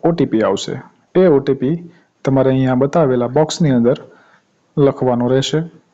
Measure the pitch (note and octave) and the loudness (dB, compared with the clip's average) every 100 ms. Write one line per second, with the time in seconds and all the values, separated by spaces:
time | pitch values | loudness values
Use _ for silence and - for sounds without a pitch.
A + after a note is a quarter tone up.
0 | D#3+ E3 C3 A2 G2+ G2+ - - - _ | 0 0 0 0 0 -2 -6 -12 -14 _
1 | _ F3+ F#3 C#3 C3+ C3+ B2+ E3+ F3 _ | _ 2 4 4 0 -2 -2 -4 -8 _
2 | _ _ - C3+ C3 C3 C3 B2+ C#3 E3+ | _ _ -2 0 2 2 0 0 0 0
3 | D3 B2+ A#2+ C3+ D#3 - D#3+ B2 A#2 D3 | 0 0 0 0 -2 0 0 2 2 0
4 | - - _ _ _ _ _ - C#3 C3 | -6 -20 _ _ _ _ _ 0 0 0
5 | B2+ A#2+ B2 C3 C3 D#3 E3 - _ | -2 -2 0 0 -2 -4 -6 -14 _